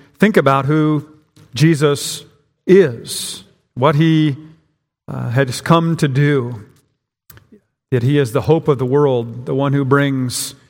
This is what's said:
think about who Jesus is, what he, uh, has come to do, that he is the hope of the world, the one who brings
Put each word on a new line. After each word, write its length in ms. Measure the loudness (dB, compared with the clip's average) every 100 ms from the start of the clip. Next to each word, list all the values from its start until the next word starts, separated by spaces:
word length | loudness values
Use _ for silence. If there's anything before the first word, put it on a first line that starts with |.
| _ 0
think 180 | 2 4
about 300 | 2 2 0
who 480 | 0 0 -2 -6 _ _ _ _
Jesus 680 | 0 2 2 0 -2 -6 -12 -16 _ _ _ 4
is, 760 | 4 4 -2 -12 -12 -12 -14 -20 _ _
what 200 | -2 0
he, 420 | 2 2 2 0 -4 -12 -20 _ _ _ _ -14
uh, 220 | -10 -4
has 320 | -2 -2 -2
come 340 | 0 2 2 -2
to 100 | -2
do, 600 | 0 0 0 -4 -10 -18 _ _ _ _ _ _ -20 _ -20 _ _ _
that 120 | -2
he 160 | 0 0
is 140 | 0
the 100 | -2
hope 260 | 0 0 0
of 100 | -2
the 80 | 0
world, 600 | 0 2 0 -4 -10 -6
the 80 |
one 180 | -4 -2
who 120 | -2
brings 680 | 2 2 0 -2 -6 -8 -12 -14